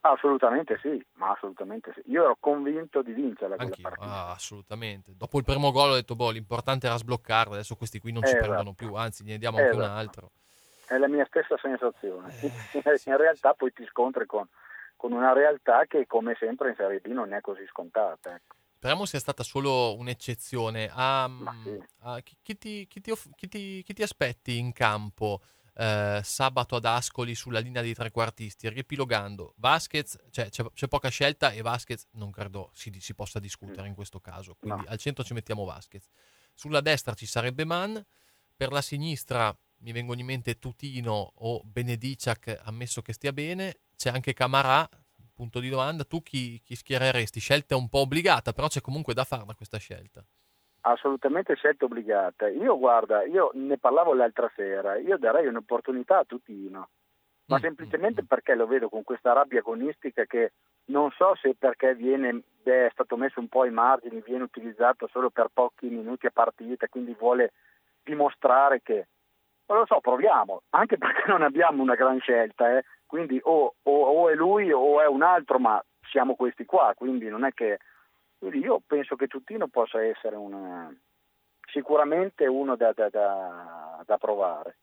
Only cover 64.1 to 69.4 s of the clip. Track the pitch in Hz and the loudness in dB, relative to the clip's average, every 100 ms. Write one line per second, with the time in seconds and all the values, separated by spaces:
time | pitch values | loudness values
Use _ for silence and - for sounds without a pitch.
64.1 | 113 113 127 123 - 113 110 120 131 113 | -12 -6 -6 -6 -10 -12 2 2 2 -4
65.1 | 123 127 - 113 - 123 _ 123 117 110 | -2 -2 0 0 2 0 _ -8 -6 -8
66.1 | 127 127 - 113 - 117 127 113 127 120 | -4 -2 2 2 0 -10 -6 -6 -6 -10
67.1 | 117 120 123 120 _ _ _ _ _ - | 0 2 4 2 _ _ _ _ _ -10
68.1 | 151 143 - 135 127 139 131 - 110 - | 0 0 2 6 6 6 4 0 -2 -2
69.1 | _ _ _ | _ _ _